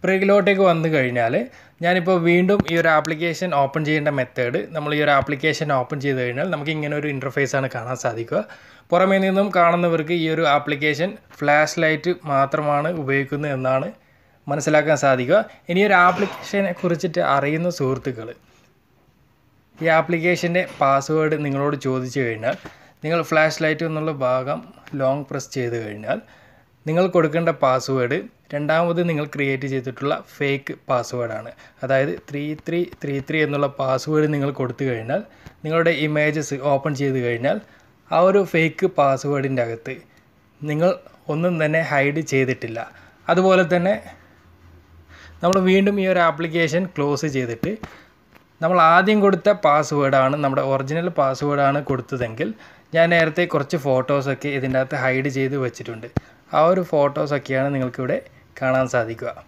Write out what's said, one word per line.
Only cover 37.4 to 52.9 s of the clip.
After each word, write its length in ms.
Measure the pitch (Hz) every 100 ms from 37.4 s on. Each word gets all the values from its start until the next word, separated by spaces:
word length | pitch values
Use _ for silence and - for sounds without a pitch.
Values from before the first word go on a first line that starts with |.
| 127 202 - - _ _ _ 165
ആ 20 | 180
ഒരു 100 | 196 185
ഫേക്ക് 340 | 170 160 - 185 180
പാസ്വേഡിൻ്റെ 640 | 139 135 147 143 135 131 117
അകത്ത് 280 | 113 - 127 - _ _ _ _ _ 151
നിങ്ങൾ 200 | 151 175 180 - - -
ഒന്നും 200 | 151 175 170
തന്നെ 200 | 151 160 151
ഹൈഡ് 300 | 143 139 147 147
ചെയ്തിട്ടില്ല. 480 | 135 131 123 123 113 - - - _ -
അതുപോലെ 320 | 170 185 185 175
തന്നെ 200 | 180 180 214 - - _ _ _ _ - - _ - - - - -
നമ്മൾ 140 | 170 190 185
വീണ്ടും 260 | 190 196 202
ഈ 40 | 190
ഒരു 80 | 185 170
ആപ്ലിക്കേഷൻ 540 | 151 170 160 165 160 185 -
ക്ലോസ് 340 | 143 143 156 135
ചെയ്തിട്ട് 340 | 123 117 - 220 - - - _ _ - _ _
നമ്മൾ 140 | 165 180 160 170
ആദ്യം 240 | 185 214 202
കൊടുത്ത 240 | 190 208 208 156
പാസ്വേഡാണ്, 680 | 147 147 147 139 135 131 151
നമ്മുടെ 200 | 143 135 135
ഒറിജിനൽ 360 | 135 135 156 175 170
പാസ്വേഡാണ് 600 | 135 131 147 143 139 139 -
കൊടുത്തതെങ്കിൽ 580 | 131 120 135 120 110 180 220 - - _